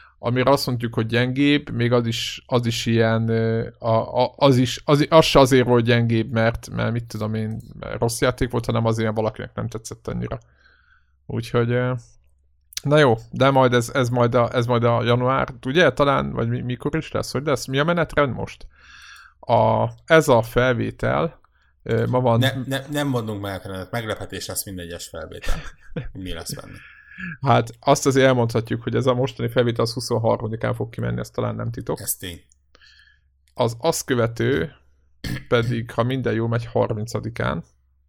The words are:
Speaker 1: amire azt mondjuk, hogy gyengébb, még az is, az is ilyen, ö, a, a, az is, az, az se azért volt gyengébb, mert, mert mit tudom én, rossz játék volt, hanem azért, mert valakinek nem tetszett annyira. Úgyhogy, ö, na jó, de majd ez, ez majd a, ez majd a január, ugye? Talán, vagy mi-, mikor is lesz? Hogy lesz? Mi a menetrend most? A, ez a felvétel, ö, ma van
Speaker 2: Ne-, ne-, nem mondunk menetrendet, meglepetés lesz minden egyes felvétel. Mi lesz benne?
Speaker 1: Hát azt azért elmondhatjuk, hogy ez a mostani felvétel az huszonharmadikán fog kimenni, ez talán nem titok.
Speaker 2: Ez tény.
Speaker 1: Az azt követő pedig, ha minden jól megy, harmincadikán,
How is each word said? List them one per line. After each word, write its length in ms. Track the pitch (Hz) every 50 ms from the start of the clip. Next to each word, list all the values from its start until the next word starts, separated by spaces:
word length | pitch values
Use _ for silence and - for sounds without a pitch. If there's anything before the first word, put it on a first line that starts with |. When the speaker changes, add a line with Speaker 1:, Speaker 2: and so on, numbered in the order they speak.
| - - _ _
Speaker 1:
amire 320 | - 117 123 131 127 131
azt 140 | 139 139 -
mondjuk, 280 | - 127 120 120 113 117
hogy 120 | - 113
gyengébb, 640 | 110 117 117 123 127 127 135 143 143 147 147 147 -
még 220 | 110 113 117 117
az 140 | 123 120 120 117
is, 360 | 113 113 - - - - -
az 200 | - 135 120 120
is 200 | 113 117 - -
ilyen, 420 | 117 117 113 113 113 113 113 113 113
ö, 380 | 113 113 113 113 113 113 117 117 - _
a, 440 | - 117 113 113 113 - - - 127
a, 100 | - -
az 220 | - 143 139 131 123
is, 240 | 127 117 - - -
az, 200 | - 147 143 147 -
az 160 | - 160 156
se 140 | - - 143
azért 280 | 139 123 135 131 123 123
volt 180 | 123 120 117
gyengébb, 460 | 117 120 120 117 117 117 113 110 -
mert, 380 | 110 113 113 113 113 - - -
mert 220 | 98 113 113 113
mit 140 | 113 117 117
tudom 280 | 117 - 107 107 107 110
én, 280 | 110 110 107 110 117 - - - -
rossz 420 | - 104 107 110 120 117 117 -
játék 300 | 135 127 120 - 135 120
volt, 140 | 123 120 117
hanem 200 | - 117 113 113
azért, 200 | 113 113 113 113
mert 120 | 110 107 113
valakinek 360 | 110 107 - - 101 - -
nem 140 | - 110 117
tetszett 400 | - 117 117 - 113 - _ 120
annyira. 320 | 117 117 120 - - 117 - _ _ _ _ _ _ _ _ _ _ _ _ _ _ _ _
Úgyhogy, 460 | - - 113 117 - - 123 117 117
ö, 220 | 120 123 127 127 127 120 120 - _ _ _ _ _ _ _ _ _ _ _ _ - - -
na 140 | 143 147 156
jó, 180 | 151 131 123 117 - -
de 180 | - 120 127 135
majd 240 | 139 131 131 127 120
ez, 160 | 123 117 -
ez 200 | - 143 127 117
majd 260 | 123 123 120 120 113
a, 180 | 127 120 113 -
ez 100 | 131 120
majd 180 | 120 123 117 117
a 200 | 117 117 117 117
január, 500 | 117 120 123 123 127 135 135 131 - 131 117 -
ugye? 260 | 131 131 170 180 143 123
Talán, 380 | - 147 139 135 135 139 139
vagy 180 | 131 120 120 117
mi-, 120 | 120 123
mikor 340 | 120 120 123 - - 147 151
is 160 | 160 - -
lesz? 200 | - 135 - -
Hogy 140 | - 131 139
lesz? 200 | 156 139 120 -
Mi 140 | - 131 139
a 40 | 147
menetrend 500 | 165 175 170 160 - - - 147 135 113
most? 340 | - - - - - - - - _ - - - - - - - - - - _ _
A, 500 | - - 120 113 110 113 113 110 113 113 - - _
ez 220 | - 165 160 151 147
a 140 | 127 117
felvétel, 1000 | 113 - - 120 123 127 123 113 110 110 117 - - 117 127 139 160 165 - - _ _ _ _ _ _ _ _ _
ö, 220 | - 117 113 113 117
ma 120 | 123 127
van 180 | 127 123 117 117
Speaker 2:
Ne-, 240 | 123 135 120 131 123
ne-, 200 | 127 135 135 135 -
nem 160 | 147 147 147 143
mondunk 340 | 131 120 110 110 107 101
menetrendet, 500 | 98 98 98 92 - 98 95 92 92 -
meglepetés 540 | - 120 113 107 101 - 101 90 - 92 - -
lesz 180 | 95 - -
minden 200 | 104 95 90 87
egyes 220 | 85 87 85 - -
felvétel. 480 | - 82 80 80 85 87 - - - - - - - - - - - 165 123 -
Mi 220 | - 98 95 90 85
lesz 200 | 82 - - -
benne? 240 | - - - - - - - - - - - - - 185 180 160 -
Speaker 1:
Hát 300 | - 139 120 120 117 117 - -
azt 260 | - - 135 139 -
azért 200 | 143 127 135 131 135
elmondhatjuk, 560 | 131 123 117 113 117 117 110 - 120 117 -
hogy 120 | 117 117
ez 100 | 117 123
a 80 | 127 123
mostani 360 | 123 135 127 - - 123 113
felvétel 340 | - 131 120 120 117 117 120
az 100 | 113 -
huszonharmadikán 840 | 127 120 - 120 117 113 113 113 113 120 110 110 113 117 117 113
fog 140 | - 113 113
kimenni, 300 | - - 117 120 120 120
ez 100 | 120 -
talán 260 | - - 117 113 110
nem 160 | 110 113 117
titok. 280 | 117 - 120 - 151 -
Speaker 2:
Ez 160 | - - -
tény. 260 | - - 92 85 - - _ _ _ _ _ _ _ - - _ _ _ _ _ _ _ _ _ _ _ _ _
Speaker 1:
Az 220 | - 127 117 117 117
azt 260 | - 165 160 - -
követő 680 | - 131 120 113 113 117 - 117 120 139 156 165 151 - _ _ _ _ _ _ _ _ _ - - 123 127 - -
pedig, 440 | 123 120 113 117 120 117 117 117
ha 120 | - - 117
minden 300 | 123 131 131 120 120 110
jól 140 | 110 113 117
megy, 180 | 113 120 117
harmincadikán, 960 | - - 117 110 107 110 104 107 110 - 110 110 113 113 - 120 123 139 165 - - _ _ _ _ _ _ _